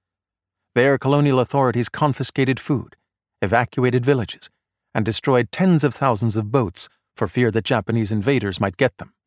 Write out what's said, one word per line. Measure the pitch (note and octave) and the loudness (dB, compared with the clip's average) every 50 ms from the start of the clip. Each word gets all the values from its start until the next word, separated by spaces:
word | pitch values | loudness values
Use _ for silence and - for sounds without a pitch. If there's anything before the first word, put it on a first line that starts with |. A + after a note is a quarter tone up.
| _ _ _ _ _ _ _ _ _ _ _ _ _ _ - | _ _ _ _ _ _ _ _ _ _ _ _ _ _ 2
There, | B2 C3 C#3 C#3 - | 2 4 4 4 2
colonial | - C3+ C#3+ D3 D3 C#3+ C3 B2+ | 2 2 2 4 4 4 2 2
authorities | A#2+ - - C#3 C3+ B2 A2+ B2 A2+ - | 0 0 0 0 2 2 0 0 -2 -4
confiscated | - - D3+ D3 C3 - C3+ - - C#3+ C3+ C3 B2+ - | -4 -2 -2 -2 -2 -2 -4 -4 -2 -2 0 0 -2 -2
food, | - - D3 A2+ - - - _ _ _ _ _ _ _ _ _ | -2 -4 -4 -4 -4 -8 -16 _ _ _ _ _ _ _ _ _
evacuated | G#2 F#2 A2 A#2+ A#2+ - - C3 B2+ B2+ A#2 B2+ A#2+ | -2 2 2 2 2 0 -2 0 0 2 2 2 2
villages, | C3+ C#3+ B2+ G#2 - - - - - _ _ _ _ _ _ _ _ - | 2 2 2 0 -4 -8 -14 -18 -20 _ _ _ _ _ _ _ _ -6
and | B2 G#2 | -4 -4
destroyed | A2 A2 - - C#3+ C3 B2 A#2 - | -2 -4 -2 0 0 2 2 0 -2
tens | - - F#3 F#3 E3+ D3 C#3+ | -2 0 2 2 2 2 2
of | C#3 - | -2 -2
thousands | - C#3 C3+ A2+ G2 A#2 A2+ G2 | -2 -2 -2 -2 0 -2 -2 -2
of | A2+ G#2+ G#2 | -4 -4 -2
boats | A#2+ C#3 A2+ F2 - - - - _ _ _ _ _ | 0 0 0 -2 -4 -8 -10 -10 _ _ _ _ _
for | - A2+ | -6 -6
fear | G2 - C#3+ C3+ A2 | -4 0 0 0 0
that | G#2 A2+ G2+ | 0 -2 -2
Japanese | - C3+ A2 G2 - A2 A2+ A2 F#2+ | -2 -2 -2 -2 -2 -2 -2 -2 -2
invaders | A2 G#2+ F#2+ C3+ C#3+ A#2+ G#2 G2+ F#2 - | -2 -2 0 0 0 0 -2 -4 -2 -2
might | G#2+ G2 - | -2 -2 0
get | - C3+ A#2+ - - | 0 0 0 0 -4
them. | - - _ _ _ | -18 -20 _ _ _